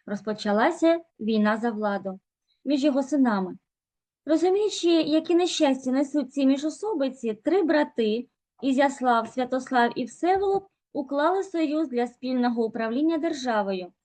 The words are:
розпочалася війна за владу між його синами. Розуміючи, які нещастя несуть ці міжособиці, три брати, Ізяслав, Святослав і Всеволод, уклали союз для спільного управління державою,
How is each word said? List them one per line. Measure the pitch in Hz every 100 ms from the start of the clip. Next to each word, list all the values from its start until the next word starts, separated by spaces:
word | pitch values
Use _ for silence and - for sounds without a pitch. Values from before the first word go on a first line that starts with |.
| -
розпочалася | 202 214 214 208 208 285 339 330 339 - -
війна | 220 214 208 220
за | 233
владу | 214 208 196 190 190 _ _ _ _
між | 262 285
його | 294 262
синами. | 269 294 247 196 185 - _ _ _ _ _ _ 277
Розуміючи, | 311 359 392 427 - 339
які | 330 294 320 320
нещастя | 339 349 - 285 262 254
несуть | 262 285 294 269
ці | 277 269
міжособиці, | 277 302 - 427 339 269 262 226
три | 214 302 370
брати, | 320 302 294 - 220 226 262 _ _ -
Ізяслав, | 269 262 285 - 247 233 220
Святослав | 254 254 254 262 254 233 -
і |
Всеволод, | 226 - 339 381 392 392 381 _ _
уклали | 277 269 285 320 381
союз | 381 339 302 302 294
для | 240 240
спільного | - 254 254 247 233
управління | 220 226 226 247 320 320
державою, | 330 277 254 214 196 190 180 _